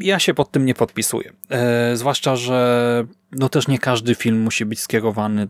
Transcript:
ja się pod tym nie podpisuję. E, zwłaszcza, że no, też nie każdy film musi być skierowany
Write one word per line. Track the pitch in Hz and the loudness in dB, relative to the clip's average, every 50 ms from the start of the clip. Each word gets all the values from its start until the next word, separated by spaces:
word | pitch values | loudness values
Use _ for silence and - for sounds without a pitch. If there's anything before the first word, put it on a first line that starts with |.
ja | 190 190 196 175 | 0 0 2 2
się | - - - | 2 2 2
pod | - 139 - | 2 0 0
tym | - 143 135 | 0 2 2
nie | 127 123 | 2 2
podpisuję. | - 117 - - 117 107 - 120 113 - - - _ - - | 2 0 -2 0 -4 -4 -2 -4 -4 -6 -8 -14 _ -10 -6
E, | 135 123 123 120 120 120 120 120 120 | -2 0 0 2 2 2 2 0 0
zwłaszcza, | 113 120 143 139 - - 143 131 | 0 -2 -2 -2 0 0 -2 -2
że | 123 123 123 127 127 123 123 120 120 120 120 120 120 117 123 - _ _ _ | 0 -2 0 0 2 2 4 4 2 2 2 0 0 -2 -4 -12 _ _ _
no, | - 131 135 131 | -2 -2 0 2
też | - 147 127 139 | 2 0 0 2
nie | 135 120 | 0 0
każdy | - 131 123 117 113 120 113 | 0 0 0 0 0 0 0
film | - - 117 113 113 | 0 2 0 2 2
musi | 110 113 - - 113 | 0 0 -2 -2 -4
być | 107 113 - | -4 -6 -8
skierowany | - - - 110 107 113 101 107 107 107 107 104 104 | -6 -2 -2 0 0 0 -2 -2 -2 -2 -2 -2 -2